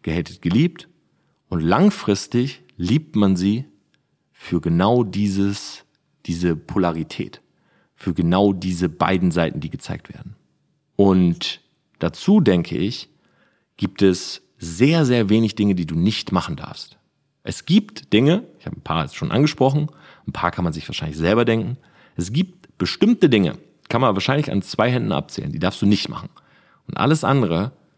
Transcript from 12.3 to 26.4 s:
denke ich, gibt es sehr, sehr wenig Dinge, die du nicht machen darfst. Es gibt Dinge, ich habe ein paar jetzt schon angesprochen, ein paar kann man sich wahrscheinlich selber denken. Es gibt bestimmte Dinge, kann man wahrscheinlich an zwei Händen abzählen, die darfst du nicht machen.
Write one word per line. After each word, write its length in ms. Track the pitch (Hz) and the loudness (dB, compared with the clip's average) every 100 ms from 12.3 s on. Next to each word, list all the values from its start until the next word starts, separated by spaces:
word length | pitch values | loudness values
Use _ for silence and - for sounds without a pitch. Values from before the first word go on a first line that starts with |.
| 214 | 4
denke 360 | 135 90 82 64 | 6 2 0 -4
ich, 320 | 98 127 - _ _ _ _ _ _ _ | -4 -6 -16 _ _ _ _ _ _ _
gibt 260 | 95 - | -8 2
es 400 | 98 90 - - _ _ | 4 4 -4 -14 _ _
sehr, 480 | 82 82 135 165 135 | -12 0 2 4 4
sehr 220 | 123 101 | 2 4
wenig 260 | 110 110 | 2 2
Dinge, 220 | - 101 92 | 0 0 0
die 100 | 80 | -2
du 80 | |
nicht 380 | 82 92 107 - | 0 0 -2 -2
machen 240 | 92 - 71 | -2 -2 -10
darfst. 420 | 73 - - _ _ _ _ _ | -12 -16 -18 _ _ _ _ _
Es 220 | - - | -12 -10
gibt 480 | - 196 208 - - | 2 2 2 -16 0
Dinge, 300 | 104 139 190 - _ | 2 4 2 -2 _
ich 80 | - | -14
habe 100 | - | -14
ein 60 | |
paar 200 | - 80 | -6 -4
jetzt 120 | 71 | -4
schon 160 | - - | -6 -2
angesprochen, 580 | 117 151 - 131 147 151 - - - - | 0 0 2 2 2 -4 -8 -20 -14 -12
ein 60 | |
paar 180 | - 87 | -4 -4
kann 140 | - | -2
man 80 | 87 | -4
sich 160 | 78 - | -4 -10
wahrscheinlich 280 | - 78 76 | -10 -8 -2
selber 280 | 82 110 | 0 2
denken. 320 | 117 113 110 123 _ _ _ - | 2 0 -2 -10 _ _ _ -10
Es 160 | 87 | -4
gibt 440 | 127 190 _ - _ | -2 -4 _ -20 _
bestimmte 520 | 92 - - 240 156 | -6 0 2 4 4
Dinge, 280 | 113 87 - - _ _ | 4 2 -4 -18 _ _
kann 120 | 120 | 0
man 160 | 127 95 | 2 2
wahrscheinlich 340 | 110 139 147 | 0 -2 0
an 120 | 101 | -4
zwei 280 | - - 117 | -4 0 0
Händen 220 | 123 110 | 0 -2
abzählen, 400 | 73 - - 76 | -4 -4 -10 -8
die 80 | 76 | -4
darfst 200 | 90 - | -4 0
du 60 | 101 | 2
nicht 220 | 104 - | 2 -2
machen. 200 | - - _ | -10 -14 _